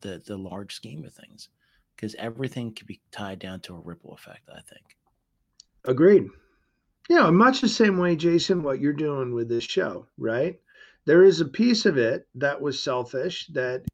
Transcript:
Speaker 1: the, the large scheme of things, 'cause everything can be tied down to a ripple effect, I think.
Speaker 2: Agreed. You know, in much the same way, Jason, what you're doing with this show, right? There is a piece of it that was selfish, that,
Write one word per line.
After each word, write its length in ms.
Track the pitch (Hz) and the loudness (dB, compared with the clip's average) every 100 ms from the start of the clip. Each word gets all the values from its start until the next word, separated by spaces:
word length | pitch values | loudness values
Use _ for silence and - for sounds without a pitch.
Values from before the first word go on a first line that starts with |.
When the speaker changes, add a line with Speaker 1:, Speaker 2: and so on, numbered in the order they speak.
Speaker 1:
the, 220 | 101 87 | -16 -14
the 120 | - 98 | -12 -12
large 360 | 95 95 98 | -12 -12 -14
scheme 320 | - 110 151 | -16 -16 -16
of 80 | - | -18
things, 360 | - - 110 - _ _ _ _ _ | -20 -20 _ -20 _ _ _ _ _
'cause 180 | 107 - | -12 -10
everything 560 | 113 120 131 127 117 | -12 -10 -10 -8 -12
can 140 | - - | -14 -20
be 140 | 98 _ | -20 _
tied 300 | - 98 92 | -14 -12 -12
down 200 | 92 92 | -14 -16
to 140 | - | -16
a 60 | 85 | -18
ripple 340 | 82 85 87 | -18 -18 -20
effect, 340 | - 98 - _ | -20 -20 -20 _
I 120 | - | -20
think. 360 | - - _ _ _ _ _ _ _ _ _ _ | -20 -20 _ _ _ _ _ _ _ _ _ _
Speaker 2:
Agreed. 440 | - 131 180 196 - - _ _ _ _ _ _ - | -4 4 6 6 4 -8 _ _ _ _ _ _ 2
You 60 | 339 | 4
know, 120 | 180 | 6
in 60 | |
much 260 | 175 247 269 | 6 4 4
the 80 | 226 | 0
same 300 | - 214 180 | 2 2 2
way, 180 | 175 160 | 0 0
Jason, 460 | 170 170 - 180 | 2 2 2 -2
what 180 | 143 131 | -2 -2
you're 120 | 147 | -2
doing 420 | 147 151 139 127 | -2 -4 -4 -4
with 140 | 120 117 | -4 -4
this 160 | 117 | -4
show, 420 | - 190 - 90 - - | -4 -4 -4 -8 -16 -8
right? 420 | 117 117 170 185 _ _ - _ - | -6 -2 -4 -6 _ _ -20 _ 4
There 160 | 170 | 8
is 180 | 190 165 | 8 6
a 20 | |
piece 400 | 147 - 240 220 | -2 0 2 2
of 140 | 208 139 | 2 2
it 280 | 113 113 - 127 | 0 -2 -8 -4
that 260 | 143 139 | -4 -2
was 200 | 143 131 | -6 -6
selfish, 680 | 147 127 123 131 170 175 - | -6 -6 -6 -8 -8 -8 -8
that, 360 | 135 127 127 - | -6 -6 -6 -10